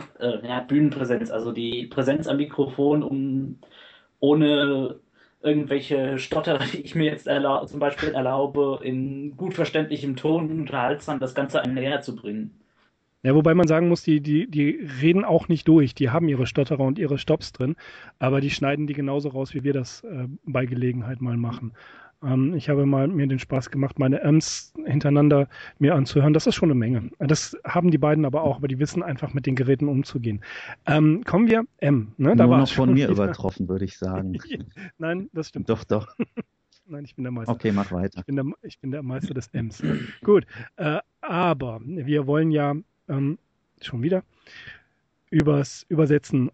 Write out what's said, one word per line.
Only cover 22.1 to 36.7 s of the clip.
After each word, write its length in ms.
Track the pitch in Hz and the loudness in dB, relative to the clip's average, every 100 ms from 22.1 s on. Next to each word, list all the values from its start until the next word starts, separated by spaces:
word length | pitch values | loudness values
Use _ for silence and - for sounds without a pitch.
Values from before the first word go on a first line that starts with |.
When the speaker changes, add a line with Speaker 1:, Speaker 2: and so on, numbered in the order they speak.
| _ | _
Speaker 2:
Ähm, 320 | 139 131 135 175 | -2 0 0 0
ich 120 | 151 | 0
habe 200 | 143 139 | 2 2
mal 200 | 139 139 | 2 2
mir 200 | 180 139 | 0 0
den 100 | 131 | -2
Spaß 320 | - 131 - | -4 -6 -4
gemacht, 300 | 139 135 - | -2 -2 0
meine 220 | 131 143 | 2 2
Ms 520 | 156 156 - - - - 311 | 4 4 2 -6 -12 -10 -2
hintereinander 600 | 143 143 143 147 143 139 - - - | 0 4 6 6 6 2 -4 -16 0
mir 160 | 143 | 2
anzuhören. 400 | 143 131 147 147 | 4 2 4 4
Das 140 | 151 240 | 4 2
ist 80 | - | 2
schon 140 | 170 | 2
eine 80 | 131 | 4
Menge. 320 | 113 123 - - | 2 0 -4 -4
Das 360 | 139 151 - - | 0 0 -2 -10
haben 280 | - 175 175 | -4 2 4
die 80 | 156 | 4
beiden 260 | 151 151 143 | 4 2 2
aber 160 | 143 | 0
auch, 140 | 156 131 | 0 -2
aber 120 | 139 | -4
die 120 | 131 | -2
wissen 240 | 147 - | -2 -2
einfach, 320 | 175 131 151 139 | -4 -6 -6 -4
mit 100 | 135 | -2
den 100 | 131 | 0
Geräten 320 | 127 135 147 | 2 2 2
umzugehen. 540 | 135 139 131 117 107 - - - - - | 0 -2 -4 -4 -6 -8 -16 -16 -8 0
Ähm, 360 | 151 151 165 | 4 4 4
kommen 240 | - 175 233 | 2 2 4
wir, 180 | 220 226 _ | 4 0 _
M, 360 | 143 135 107 - | 2 2 0 0
ne? 180 | 131 120 | 4 6
Da 100 | 120 | 8
Speaker 3:
Nur 80 | |
Speaker 2:
war 40 | 127 | 6
Speaker 3:
noch 60 | |
Speaker 2:
es 80 | 135 | 4
Speaker 3:
von 160 | - 127 | 4 4
Speaker 2:
schon 60 | 127 | 4
Speaker 3:
mir 120 | 127 | 4
Speaker 2:
wieder. 160 | 98 | 2
Speaker 3:
übertroffen, 460 | 98 - 95 - 90 | 0 -2 -4 -4 -4
würde 160 | 95 95 | -2 -4
ich 140 | - | -6
sagen. 360 | 92 92 95 92 330 269 - | -6 -4 -6 -8 -8 -12 -12
Speaker 2:
<laughs> 300 | - 190 - | -16 -18 -10
Nein, 320 | 160 180 202 | -6 -6 -8
das 180 | 165 156 | -10 -10
stimmt. 200 | - - | -6 -4
Speaker 3:
Doch, 140 | 117 | -4
doch. 240 | - 107 107 - 233 - - | -2 -4 -4 -8 -8 -8 -14
Speaker 2:
<laughs> 380 | _ _ | _ _